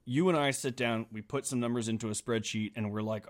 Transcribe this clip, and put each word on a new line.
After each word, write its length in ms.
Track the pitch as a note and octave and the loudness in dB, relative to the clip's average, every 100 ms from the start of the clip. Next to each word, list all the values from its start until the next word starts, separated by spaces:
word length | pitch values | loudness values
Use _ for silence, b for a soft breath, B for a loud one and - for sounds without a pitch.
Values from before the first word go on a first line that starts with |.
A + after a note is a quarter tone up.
you 240 | - C3 F#3 | -2 2 4
and 100 | D#3+ | 4
I 140 | C#3+ | 4
sit 240 | C3 C3 A#2+ | 2 -4 0
down, 300 | A#2+ A2+ A2+ | 0 0 -2
we 80 | A2 | -10
put 240 | - C#3 - | -4 -4 -2
some 160 | B2 | 0
numbers 260 | A#2+ A#2+ A2+ | 0 0 0
into 220 | A2+ A2 | 0 -2
a 20 | |
spreadsheet, 640 | G#2+ - A2+ A2 A2 G#2+ A#2 | -4 0 -2 0 -2 -2 -2
and 160 | G#2 | -4
we're 100 | G#2+ | -2
like, 220 | G#2+ A2 | -2 -4